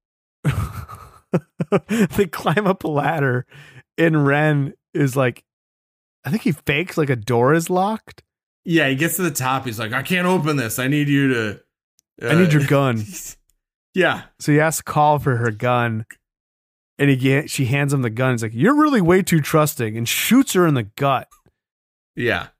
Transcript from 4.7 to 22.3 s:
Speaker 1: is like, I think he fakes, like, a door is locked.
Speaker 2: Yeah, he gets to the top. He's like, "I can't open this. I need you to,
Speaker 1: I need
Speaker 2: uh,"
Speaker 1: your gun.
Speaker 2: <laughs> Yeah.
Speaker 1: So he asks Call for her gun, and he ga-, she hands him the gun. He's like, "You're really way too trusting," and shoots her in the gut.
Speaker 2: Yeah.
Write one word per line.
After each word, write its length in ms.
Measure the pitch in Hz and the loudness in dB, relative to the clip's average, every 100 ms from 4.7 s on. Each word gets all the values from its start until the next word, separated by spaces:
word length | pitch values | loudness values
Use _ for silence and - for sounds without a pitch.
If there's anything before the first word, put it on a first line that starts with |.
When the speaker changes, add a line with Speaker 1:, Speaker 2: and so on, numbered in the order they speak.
| - _ | -8 _
Speaker 1:
is 220 | 170 139 131 | -2 -2 0
like, 280 | 127 120 _ _ _ _ _ _ _ _ | -2 -2 _ _ _ _ _ _ _ _
I 60 | - | -6
think 140 | 208 | -4
he 80 | 233 | -2
fakes, 440 | 147 - 143 180 - | -4 -2 -2 -2 -2
like, 120 | 143 | -2
a 60 | 120 | -2
door 380 | 107 117 123 165 | 0 2 4 2
is 140 | 165 | 0
locked. 520 | 180 196 220 - - _ _ _ _ - | -2 -2 -4 -10 -20 _ _ _ _ -2
Speaker 2:
Yeah, 220 | 165 139 | 0 2
he 80 | 135 | 0
gets 200 | 165 165 | -2 -2
to 80 | |
the 80 | 175 | -4
top. 340 | 139 127 131 123 | -2 -2 -2 -4
He's 140 | 110 | -8
like, 120 | 110 | -6
"I 100 | 123 | -6
can't 240 | 135 180 180 | -2 -2 2
open 280 | 185 151 147 | 0 0 -2
this. 200 | 113 120 | -2 -4
I 80 | 127 | -2
need 220 | 147 147 | 0 2
you 240 | 143 139 | 2 2
to, 260 | 120 107 95 _ _ _ _ _ - | 0 -2 -6 _ _ _ _ _ -10
Speaker 1:
I 140 | 120 156 | 0 2
need 140 | 180 | 4
Speaker 2:
uh," 100 | 151 | 4
Speaker 1:
your 80 | 135 | 4
gun. 360 | 143 135 113 104 | 2 2 -2 -6
Speaker 2:
<laughs> 60 | 92 - - _ _ _ _ _ 185 | -12 -16 -18 _ _ _ _ _ -2
Yeah. 280 | 165 113 - _ | 0 -2 -8 _
Speaker 1:
So 120 | - | 0
he 80 | 147 | 2
asks 220 | 160 151 | 2 -2
Call 380 | - 156 147 147 | -4 0 2 2
for 160 | 135 120 | 0 0
her 140 | 117 | 0
gun, 560 | 107 123 123 117 110 113 - _ _ _ _ _ _ _ - | -2 0 0 0 -4 -8 -16 _ _ _ _ _ _ _ -2
and 140 | 143 | 2
he 40 | 131 | 2
ga-, 300 | 131 135 151 | 2 0 -2
she 200 | - 127 | -4 -2
hands 280 | 143 143 | 0 0
him 80 | 143 | -2
the 80 | 120 | -2
gun. 240 | 110 131 | -2 -2
He's 80 | 120 | -2
like, 120 | 113 117 | -4 0
"You're 180 | 180 294 | 2 4
really 260 | 302 254 | 4 2
way 200 | 165 185 | 4 2
too 180 | - 165 | 2 0
trusting," 560 | 143 160 151 - 113 110 | 2 2 2 -2 -6 -4
and 100 | 117 | -4
shoots 460 | - - 240 269 | -4 2 2 4
her 120 | 185 170 | 2 2
in 80 | |
the 100 | 135 | 2
gut. 440 | 101 - 143 127 - _ _ _ _ _ _ _ _ - | -2 -4 -2 -2 -4 _ _ _ _ _ _ _ _ -6
Speaker 2:
Yeah. 320 | 120 | -4